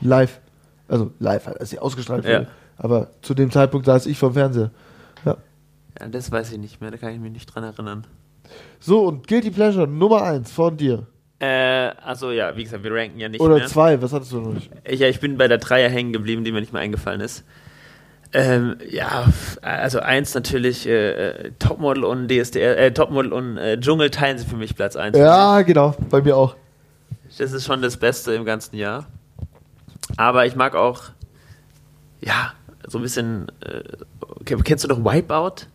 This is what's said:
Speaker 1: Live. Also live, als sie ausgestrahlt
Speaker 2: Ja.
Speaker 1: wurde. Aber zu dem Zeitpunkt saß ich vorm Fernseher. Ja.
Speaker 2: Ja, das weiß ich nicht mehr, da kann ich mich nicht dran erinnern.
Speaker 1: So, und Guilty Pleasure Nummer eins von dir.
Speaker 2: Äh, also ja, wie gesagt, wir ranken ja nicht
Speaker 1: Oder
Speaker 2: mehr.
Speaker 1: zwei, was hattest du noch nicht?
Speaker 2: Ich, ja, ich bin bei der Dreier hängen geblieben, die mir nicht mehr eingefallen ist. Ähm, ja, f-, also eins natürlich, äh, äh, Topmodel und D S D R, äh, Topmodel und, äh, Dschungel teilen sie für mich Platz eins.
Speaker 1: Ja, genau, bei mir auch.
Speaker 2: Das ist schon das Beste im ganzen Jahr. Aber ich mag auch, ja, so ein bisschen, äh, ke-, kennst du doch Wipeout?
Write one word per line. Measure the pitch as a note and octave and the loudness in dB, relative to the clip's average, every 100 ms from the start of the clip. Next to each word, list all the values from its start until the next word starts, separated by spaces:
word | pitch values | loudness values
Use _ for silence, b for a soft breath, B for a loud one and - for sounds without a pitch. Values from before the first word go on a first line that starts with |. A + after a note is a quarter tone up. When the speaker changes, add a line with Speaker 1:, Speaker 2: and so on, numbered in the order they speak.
Speaker 1:
Live. | B2+ B2+ B2+ - _ _ _ _ - | 2 4 4 0 _ _ _ _ -4
Also | A#2+ G#2+ - | -2 -2 -4
live, | A2+ G#2 - | -2 -2 -4
als | - G#2 | -12 -12
sie | - | -8
ausgestrahlt | C3+ B2+ A#2 A#2+ - | -8 -6 -8 -6 0
Speaker 2:
Ja. | A2+ | 0
Speaker 1:
wurde. | B2+ b b b | 0 b b b
Aber | A2+ A#2 - _ | 0 0 -2 _
zu | - | -4
dem | C3+ C3+ | 0 2
Zeitpunkt | C#3+ C3+ C#3+ C3 | 4 2 2 4
saß | B2+ B2+ | 2 2
ich | C#3+ | 0
vorm | C3+ B2+ | 0 2
Fernseher. | C#3 B2 A2 - b b b b D#3 | 0 0 -2 -6 b b b b -6
Ja. | - - _ _ _ _ - | -6 -8 _ _ _ _ -18
Speaker 2:
Ja, | A2 | -12
das | B2 B2 | -10 -6
weiß | A#2 A2+ | -6 -6
ich | A2 | -10
nicht | G#2 - | -14 -14
mehr, | A2 | -16
da | A2+ | -12
kann | A#2 | -12
ich | A2+ | -12
mich | A2 | -12
nicht | A2 - | -14 -16
dran | - | -12
erinnern. | A2+ G#2+ G#2+ G#2 A2 _ _ _ - B B B | -12 -12 -12 -12 -16 _ _ _ -20 B B B
Speaker 1:
So, | - G#3+ F#3+ | 2 2 2
und | D3 - | -2 -2
Guilty | A3+ G#3+ | -2 0
Pleasure | F#3 G#3+ G3 D3 | 0 2 2 0
Nummer | D3 G3 A3 | 2 4 4
eins | F#3+ D3 A2+ | 2 -4 -4
von | - E3+ D#3 | -2 -2 0
dir. | C#3+ A#2 A2 _ _ - | -2 -2 -6 _ _ -6
Speaker 2:
Äh, | C3+ C3 B2+ C3 B2+ - - | 0 2 4 4 0 -4 -10
also | B2+ C3 | -8 -4
ja, | A#2 F#2 G2+ | -2 -2 -4
wie | A2 | -10
gesagt, | A2 | -10
wir | G#2+ | -6
ranken | A2+ A2 A2+ | -4 -6 -8
ja | A2 | -10
nicht | A2 | 0
Speaker 1:
Oder | D#3+ D3+ | 4 4
Speaker 2:
mehr. | B2+ | 4
Speaker 1:
zwei, | D3+ D#3+ C#3+ | 2 4 4
was | B2 | 0
hattest | C#3+ B2+ | -6 -6
du | B2 | -8
noch | A2+ | -6
nicht? | G#2+ - - | -8 -10 -14
Speaker 2:
Ich, | - C3 | -6 0
ja, | C3+ | 2
ich | B2+ | 2
bin | C#3+ C3+ | -2 2
bei | B2+ | 4
der | A#2 | 2
Dreier | - B2+ B2 | 2 2 2
hängen | B2 A#2+ | 0 -2
geblieben, | A2+ G#2 A2+ | -4 -4 -4
die | A2+ | -4
mir | A2 | -4
nicht | G#2+ | -6
mehr | - | -6
eingefallen | G#2+ G#2 - G2 | -6 -6 -6 -6
ist. | G#2+ - - b b b b b b b b | -8 -12 -20 b b b b b b b b
Ähm, | C3 C3 B2 A#2+ - - | 0 2 2 0 -6 -10
ja, | - - - B2 | -8 -6 0 2
f-, | - - - | 2 0 -10
also | - E2 C3+ B2 | -6 -4 -2 -2
eins | - C3 C#3+ C3 | 0 0 0 -4
natürlich, | A#2 C3 B2 B2 - | -4 -2 0 -2 0
äh, | A2+ G#2 - F#2 G1+ - | 0 0 -2 -4 -6 -12
äh, | - | -2
Topmodel | - - D3 C3+ | -2 0 -2 0
und | A#2 B2+ B2 | -2 -2 0
D | B2+ | 0
S | B2 | 0
D | B2 | 0
R, | A#2+ B2+ | 2 4
äh, | C3 | 4
Topmodel | A#2+ D#3 C#3 C3 | 4 0 0 -2
und, | G#2 B2+ G#2 | -2 -6 -6
äh, | G2+ A2+ | -2 -2
Dschungel | B2 D#3+ D3 | 0 2 2
teilen | C#3 C#3 B2+ | 0 -2 -2
sie | A#2+ | -6
für | A#2 | -8
mich | A2 - | -8 -4
Platz | G2+ - | -4 -4
eins. | G#2 C3+ | 2 6
Speaker 1:
Ja, | D3 F3+ G3+ G3+ | 8 8 8 6
genau, | F3+ D#3 C#3+ D3 - | 6 6 4 2 0
bei | C#3 | 2
mir | C#3+ C3+ | 4 4
auch. | C3 - _ _ _ _ - - - - | 4 0 _ _ _ _ -18 -18 -14 -8
Speaker 2:
Das | C3+ | -6
ist | C3+ C3 | -6 -4
schon | C3 | -2
das | B2+ A#2+ | -2 0
Beste | A#2+ A#2+ - | -2 -2 -2
im | A2+ A2+ | -4 -2
ganzen | A2 - G#2+ | -6 -6 -8
Jahr. | G#2 A#2 D3 - _ - - _ _ _ - - - - | -6 -8 -10 -20 _ -16 -16 _ _ _ -20 -18 -8 0
Aber | A2+ B2 B2 | 2 4 4
ich | C3 | 2
mag | C3 E2 | 0 2
auch, | A#2+ B2 - - - _ b b b b _ _ _ _ | 0 -2 -12 -20 -20 _ b b b b _ _ _ _
ja, | - - - - - - - | -4 -4 -4 -8 -20 -20 -10
so | A#2 | -8
ein | |
bisschen, | A#2+ A#2+ A2+ A2 - - | -6 -4 -4 -6 -8 -14
äh, | - - - - - - - - - | -14 -12 -12 -16 -20 -18 -18 -12 -4
ke-, | B2 | 0
kennst | - D#3 | 2 2
du | - | 0
doch | B2+ | 0
Wipeout? | G#2+ C#3 E3+ D3+ F3+ F#3 - | 2 2 2 0 -2 -6 -18